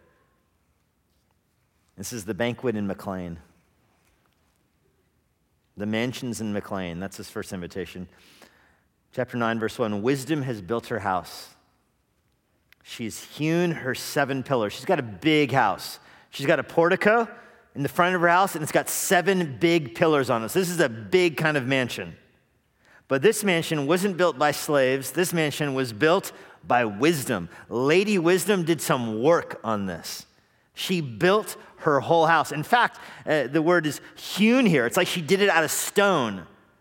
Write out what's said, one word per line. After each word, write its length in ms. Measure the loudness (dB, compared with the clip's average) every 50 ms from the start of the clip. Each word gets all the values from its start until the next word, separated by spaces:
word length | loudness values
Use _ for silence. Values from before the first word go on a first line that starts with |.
| _ _ _ _ _ _ _ _ _ _ _ _ _ _ _ _ _ _ _ _ _ _ _ _ _ _ _ _ _ _ _ _ _ _ _ _ _ _ _
This 160 | -14 -12 -10
is 120 | -10 -8 -8
the 100 | -8 -4
banquet 400 | -4 -4 -4 -4 -2 -4 -2 -2
in 140 | -2 -4 -6
McLean. 500 | -6 -6 -8 -8 -8 -8 -8 -10 -12 -14 -16 _ _ _ _ _ _ _ _ _ _ _ _ _ _ _ _ _ _ _ _ _ _ _ _ _ _ _ _ _ _ _ _ _ _ _ _ _ _ _ _ _ _ _ _ _ _
The 100 | -8 -6
mansions 540 | -4 -2 -2 -2 -4 -4 -6 -8 -8 -8 -6
in 120 | -6 -6
McLean, 460 | -6 -6 -6 -6 -8 -6 -6 -6 -8 -8
that's 180 | -10 -10 -12
his 140 | -14 -16 -12
first 220 | -12 -12 -10 -8
invitation. 560 | -10 -10 -10 -10 -10 -10 -10 -10 -12 -14 -14 -16 _ _ _ _ _ _ -20 -20 _ _ _ _ _ _ _ _ _ _ _ _
Chapter 240 | -8 -6 -6 -4 -2
nine, 240 | -2 0 0 0 0
verse 180 | -2 -4 -2 -2
one, 240 | -4 -2 -2 -2
"Wisdom 400 | 0 -2 -2 -2 -2 -4 -4 -4
has 180 | -2 -4 -6 -8
built 280 | -6 -6 -6 -6 -4 -6
her 100 | -6 -4
house. 520 | -2 -2 -2 -2 -4 -8 -14 -18 -20 -20 -20 _ _ _ _ _ _ _ _ _ _ _ _ _ _ _ _ _ _ _ _ _ _ _ _ _
She's 400 | _ -16 -12 -10 -8 -8 -10 -12
hewn 480 | -14 -14 -8 -4 -2 0 0 2 0 0
her 240 | -2 -4 -6 -6 -6
seven 480 | -6 -8 -4 -2 -2 -2 -2 -2 -6
pillars." 300 | -2 -2 0 0 0 -2
She's 120 | -4 -6 -2
got 140 | 0 0 0
a 40 |
big 500 | -2 -6 -10 -2 0 2 4 4 2 2
house. 480 | 2 2 2 2 0 -2 -8 -12 -14 -16 -20 -20 -20 -20 _ _
She's 160 | -12 -4 0
got 120 | 2 2 0
a 60 | 0
portico 640 | 0 0 2 2 2 2 2 2 4 4 4 2 -2 -6 -14 -20 -20 -20 _ _ _ -8
in 80 | -6
the 60 | -6 -2
front 260 | 2 2 2 2 4
of 60 | 4
her 80 | 4 6
house, 260 | 6 6 4 2 0
and 80 | -4
it's 100 | -4 0
got 140 | 0 0 0
seven 680 | 0 -2 -4 0 2 2 4 4 4 2 2 0 -2 -2 0
big 360 | 2 2 4 2 0 -2 -2
pillars 340 | 0 2 4 4 4 2 2
on 160 | 0 0 -2
it. 60 | -2
So 80 | 0 0
this 100 | 0 0
is 120 | 0 0
a 100 | 0 0
big 480 | 0 -6 -2 0 2 4 4 2 2 0
kind 180 | 0 0 0
of 100 | 0 0
mansion. 500 | 0 0 0 0 -2 -4 -8 -10 -12 -14 -18 _ _ _ _ _ _ _ _ _ _ _ _ _ _ _ _ _ -2
But 140 | 0 4
this 200 | 4 4 2 2 2
mansion 420 | 0 0 0 0 -2 -2 -2 0
wasn't 320 | 0 0 2 0 0 0 2
built 200 | 2 2 2 2
by 120 | 0 0
slaves. 600 | 0 -2 -2 0 2 4 4 4 2 0 -4 -4
This 200 | -2 -2 -2 0
mansion 400 | 0 0 0 -2 -2 -2 -4 -2
was 220 | -2 -2 -4 -4 -2
built 380 | 0 2 4 4 2 0 -4 -12 -18 -20 -20 -20 _ -2
by 180 | 0 2 2 2
wisdom. 640 | 0 0 2 2 2 2 0 -2 -2 -2 -4 -4 -8 -12 -18 -12 -6
Lady 480 | -2 0 2 4 4 4 4 4 2 2
Wisdom 460 | 4 4 4 4 2 2 0 2 2
did 180 | 0 0 0
some 400 | 0 0 0 0 0 -4 -4 0
work 360 | 2 4 4 2 0 -4 -10 -8 -4
on 220 | -4 -2 -2 -4
this. 400 | -6 -6 -8 -10 -12 -14 -14 -16 _ _ _ _ _ _ _ _ _ _
She 260 | -10 -4 -2 -2 -2
built 560 | -2 -6 -4 0 2 2 2 2 0 -4 -10 -16 -18 -20 -20 -4
her 220 | 0 2 2 2
whole 260 | 2 2 4 4 6
house. 260 | 4 4 2 2 0
In 100 | -4 -6
fact, 360 | 0 2 4 4 4 0 -2 -8 -18 -20 -20 -10 -4
uh, 220 | 0 0 0 0 0
the 120 | 0 2
word 260 | 4 4 4 4 2
is 140 | 0 -4 -6 -10 -18 -20
hewn 480 | -16 -12 -8 0 2 4 6 6 6 4
here. 220 | 4 4 4 2
It's 100 | 2 0
like 120 | 0 0 0
she 120 | -2 -4
did 200 | 0 0 2 2
it 80 | 4 4
out 160 | 4 4 2
of 60 | 2
stone. 760 | -2 -4 -6 -2 0 2 4 4 4 2 0 -2 -4 -8 -12 -16 -20 _ _ _ _ _